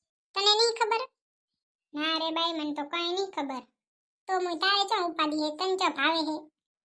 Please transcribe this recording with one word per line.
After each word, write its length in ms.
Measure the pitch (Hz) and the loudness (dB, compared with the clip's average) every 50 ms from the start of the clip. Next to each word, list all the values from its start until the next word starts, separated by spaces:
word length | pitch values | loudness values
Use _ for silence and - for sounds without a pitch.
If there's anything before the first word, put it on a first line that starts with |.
| _ _ _ _ _ _ _ | _ _ _ _ _ _ _
તને 160 | 392 403 415 415 427 | 2 4 4 6 6
નહીં 160 | 466 466 453 453 | 4 4 4 0
ખબર? 240 | 466 427 453 453 523 - _ _ _ _ _ _ _ _ _ _ _ _ _ _ _ _ - | 0 0 0 -2 -2 -6 _ _ _ _ _ _ _ _ _ _ _ _ _ _ _ _ -6
ના 240 | 294 302 320 320 320 | -4 -2 -2 0 0
રે 120 | 320 330 | -2 -2
બાઈ, 220 | 320 330 330 339 | 0 0 -2 -2
મન 220 | 330 311 302 294 294 | -2 -4 -4 -4 -4
તો 100 | 302 285 | -6 -6
કાંઈ 280 | 294 339 339 339 349 | -6 -4 -4 -2 -2
નહીં 180 | 349 381 392 381 | -2 -2 -4 -4
ખબર. 320 | - 311 285 269 262 262 - _ _ _ _ _ _ _ _ _ _ _ _ - | -4 -6 -6 -6 -8 -10 -12 _ _ _ _ _ _ _ _ _ _ _ _ -2
તો 120 | 381 370 | -2 0
મું 180 | 359 349 339 311 | 0 -2 -2 0
તારે 260 | 370 392 403 403 392 | 2 2 4 2 2
ચા 200 | 392 453 403 349 | 2 0 0 0
ઉપાડી 400 | 339 330 - 311 302 302 311 302 | 0 0 0 0 0 0 0 -2
હે, 60 | 302 | -2
તને 260 | 302 302 370 381 381 | -2 -2 0 0 2
ચા 120 | 381 370 330 | 2 2 0
ભાવે 340 | 311 277 277 311 330 320 311 302 | 2 2 2 2 2 2 -2 -2
હે? 100 | 311 302 - - _ _ _ _ _ _ _ | -4 -6 -8 -14 _ _ _ _ _ _ _